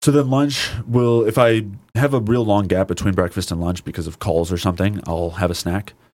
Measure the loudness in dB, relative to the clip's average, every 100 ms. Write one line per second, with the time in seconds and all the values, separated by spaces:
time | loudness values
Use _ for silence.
0 | 2 2 4 2 0 -2 -6 -6 -2 2
1 | 4 2 2 4 4 4 -2 -10 -8 0
2 | 2 2 2 2 2 2 2 0 0 -2
3 | 0 0 0 -2 -4 -2 -2 -4 -8 -10
4 | -10 -6 -2 0 0 -2 -2 0 0 -2
5 | -4 -4 -4 -2 -2 -2 -4 -6 -6 -16
6 | _